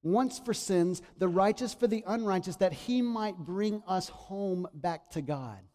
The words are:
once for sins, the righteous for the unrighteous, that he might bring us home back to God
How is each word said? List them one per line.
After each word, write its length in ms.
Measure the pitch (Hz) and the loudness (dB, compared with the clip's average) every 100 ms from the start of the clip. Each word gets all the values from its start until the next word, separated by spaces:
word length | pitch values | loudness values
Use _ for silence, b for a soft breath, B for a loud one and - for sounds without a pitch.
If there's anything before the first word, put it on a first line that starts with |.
once 360 | 160 202 254 - | 4 2 2 -2
for 140 | - | -4
sins, 480 | 214 - 185 170 175 B - | -4 2 4 4 0 B -2
the 100 | 185 | 2
righteous 460 | 175 196 220 247 | 4 4 2 -4
for 120 | - 240 | 0 2
the 160 | 220 185 | 2 0
unrighteous, 500 | 226 214 190 185 170 | -2 2 0 0 0
that 140 | 185 | 0
he 300 | 143 - 247 | 0 0 0
might 340 | 240 226 214 180 | 2 0 -4 -6
bring 480 | 156 185 214 208 196 | -6 -2 0 -2 -2
us 220 | 185 180 | -2 -2
home 580 | - - 196 202 185 180 | -12 -12 -4 -2 -2 -4
back 360 | 151 170 165 _ | -4 -4 -4 _
to 120 | 165 | -8
God 360 | 139 147 123 101 92 | -4 -6 -6 -12 -18